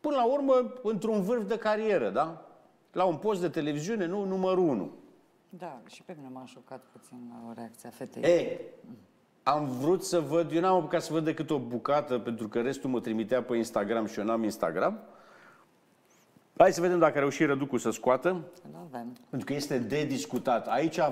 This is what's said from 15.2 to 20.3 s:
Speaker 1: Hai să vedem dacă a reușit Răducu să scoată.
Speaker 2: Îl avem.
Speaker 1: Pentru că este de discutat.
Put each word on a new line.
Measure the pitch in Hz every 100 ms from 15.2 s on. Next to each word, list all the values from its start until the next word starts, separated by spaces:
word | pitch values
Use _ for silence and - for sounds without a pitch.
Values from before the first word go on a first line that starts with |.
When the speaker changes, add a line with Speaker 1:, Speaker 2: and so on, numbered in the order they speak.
| - - - - _ _ _ _ _ _ _ _ _ -
Speaker 1:
Hai | 180
să | 170
vedem | 175 180
dacă | 156 143
a |
reușit | 139 139 151
Răducu | 139 139 123
să | 117
scoată. | 107 127 127 170
Speaker 2:
Îl | 185 - - 143 160 175
avem. | 123 117 127 -
Speaker 1:
Pentru | 131 107
că |
este | 139 143 131
de | 110 147
discutat. | 151 127 -